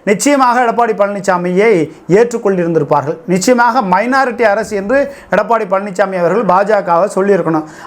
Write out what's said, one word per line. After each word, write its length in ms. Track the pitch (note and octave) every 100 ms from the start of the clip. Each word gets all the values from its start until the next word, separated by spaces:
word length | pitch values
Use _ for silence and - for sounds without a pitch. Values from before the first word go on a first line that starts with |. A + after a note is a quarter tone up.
| -
நிச்சயமாக 600 | G3+ C#4+ C#4+ B3+ A#3+ A#3+
எடப்பாடி 300 | A3 A#3 G3
பழனிசாமியை 960 | G3+ G3+ F#3 F3+ F3 F3+ A3+ F3 D#3 - -
ஏற்றுக்கொண்டிருந்திருப்பார்கள். 1120 | F#3+ A#3 A#3 G3+ F#3+ E3+ D#3+ C#3+ D3 C3+ E3+ -
நிச்சயமாக 540 | F3+ F#3 B3 A#3+ A#3+
மைனாரிட்டி 600 | G3 F3+ A#3 C4+ C4 A3
அரசு 340 | A3 G3+ G#3+ G#3
என்று 380 | G3 C4+ - - -
எடப்பாடி 360 | F#3 G#3 A3+ G#3
பழனிசாமி 500 | F#3+ G#3 F#3 G3 F3+
அவர்கள் 260 | E3+ F#3+ G3+
பாஜகவை 640 | F3+ G3+ G#3 F3+ E3+ G3+ G3
சொல்லியிருக்கணும். 480 | G3+ G3 E3 D#3+ D#3 -